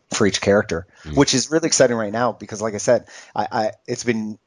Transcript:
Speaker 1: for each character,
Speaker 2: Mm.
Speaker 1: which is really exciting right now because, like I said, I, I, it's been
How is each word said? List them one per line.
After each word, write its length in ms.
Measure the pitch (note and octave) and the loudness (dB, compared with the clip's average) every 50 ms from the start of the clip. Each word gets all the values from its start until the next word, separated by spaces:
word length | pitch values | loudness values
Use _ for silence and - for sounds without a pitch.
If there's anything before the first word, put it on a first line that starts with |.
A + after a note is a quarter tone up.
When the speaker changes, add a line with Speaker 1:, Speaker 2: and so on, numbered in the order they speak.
| _ _ | _ _
Speaker 1:
for 160 | - - A2 | 0 2 2
each 140 | F#2+ - - | 2 2 0
character, 460 | - G2+ G2+ G#2 - - E2 E2 F2 _ _ _ - | 2 4 4 4 2 0 -4 -6 -6 _ _ _ -14
Speaker 2:
Mm. 120 | D#2 D2+ | -2 2
Speaker 1:
which 180 | C#3 C#3+ - C3+ | 2 2 4 2
is 160 | B2+ - - | -2 -2 0
really 180 | D#3 E3 E3 | -2 -2 0
exciting 280 | D3+ - - C3+ A#2+ A#2+ | 0 4 4 4 4 4
right 160 | A2+ G#2+ G2+ | 0 -4 -4
now 200 | G#2+ A#2 B2 A#2 | -2 0 -2 -2
because, 300 | G2+ - A2 - A2+ G2 | -2 -4 -12 -14 -10 -6
like 120 | A2 A2+ G2+ | -6 -6 -6
I 60 | G2+ | -2
said, 280 | - C3 A#2+ G#2+ - - - - - - - | 2 2 2 2 2 -6 -20 -20 -20 -8 -6
I, 120 | G#2+ G#2 - | -6 -6 -4
I, 200 | - A#2 A2 G#2+ - _ _ | -2 -2 -2 -4 -6 _ _
it's 160 | - A#2+ - - | -10 -8 -6 -2
been 340 | A#2+ A2+ A2 G#2+ G#2+ G#2+ _ _ | -2 -2 -2 -4 -8 -10 _ _